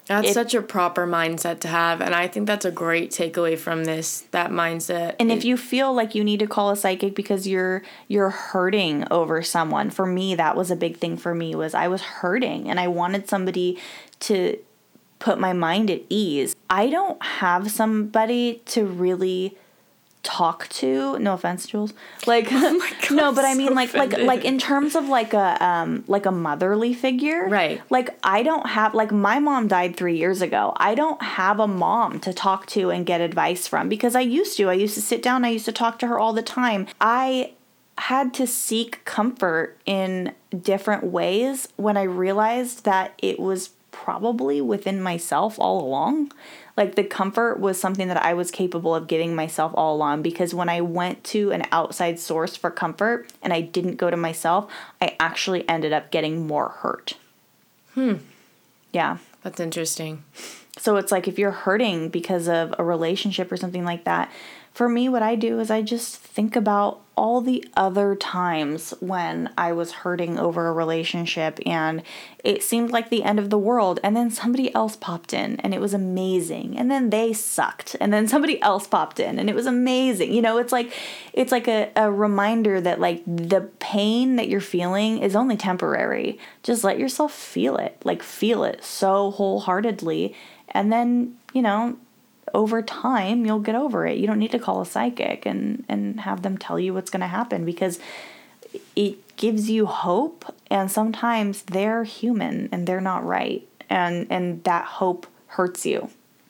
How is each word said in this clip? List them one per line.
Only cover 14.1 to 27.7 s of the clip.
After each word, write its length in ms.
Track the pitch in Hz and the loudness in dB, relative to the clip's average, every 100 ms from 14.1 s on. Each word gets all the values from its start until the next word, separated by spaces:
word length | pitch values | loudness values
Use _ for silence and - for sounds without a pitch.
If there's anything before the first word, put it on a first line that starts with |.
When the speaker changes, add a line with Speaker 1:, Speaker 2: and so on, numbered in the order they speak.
| - | -8
Speaker 2:
to 400 | - 202 180 - - _ _ _ _ - | 0 2 2 -2 -8 _ _ _ _ -6
put 220 | - 185 | -2 0
my 140 | 185 | 2
mind 360 | 180 165 185 220 | 0 2 2 2
at 140 | 170 - | 0 -2
ease. 480 | 202 202 143 131 - - | 0 0 0 -2 -4 -2
I 180 | 185 226 | 2 2
don't 360 | 320 392 - | 2 0 -2
have 480 | - - 185 175 202 | -6 -2 2 2 0
somebody 920 | 208 220 220 208 220 220 240 240 233 - | 0 2 2 2 2 2 2 0 -2 -4
to 200 | - 202 | -2 0
really 720 | 180 180 180 185 185 190 - - _ _ _ _ _ | 0 0 2 0 -2 -4 -8 -20 _ _ _ _ _
talk 440 | - - 170 165 - | -6 0 0 0 -6
to. 480 | - 262 269 269 269 | -4 0 0 0 -2
No 160 | 208 | 0
offense, 320 | 185 175 180 - | 0 -2 -4 -4
Jules. 280 | 208 214 - - - - | -4 -4 -6 -18 -6 2
Like, 200 | 233 220 | 2 4
Speaker 1:
<laughs> 40 | |
Oh 260 | 254 311 330 | 4 4 4
my 140 | - - | 0 -2
God, 100 | - 285 | 0 4
Speaker 2:
no, 160 | 294 | 4
but 100 | 254 | 4
I 80 | 269 | 4
Speaker 1:
I'm 60 | 262 | 4
Speaker 2:
mean, 120 | 269 | 4
Speaker 1:
so 40 | |
Speaker 2:
like, 200 | 247 247 - | 2 2 2
like, 140 | 269 | 2
Speaker 1:
offended. 180 | - 247 | 2 4
Speaker 2:
like, 180 | 254 247 | 2 2
in 140 | 262 | 0
terms 360 | - 277 294 320 | 2 2 2 2
of, 140 | 277 | 2
like, 240 | 269 220 | 2 2
a, 240 | 214 196 170 180 | 2 4 4 2
um, 380 | 170 165 160 - | 2 0 -2 0
like, 200 | 196 202 | 0 2
a 40 | |
motherly 640 | 185 160 147 185 208 233 | 0 0 0 2 2 0
figure. 540 | 240 262 254 285 330 381 | 0 0 0 0 0 2
Speaker 1:
Right. 340 | 208 165 | 2 2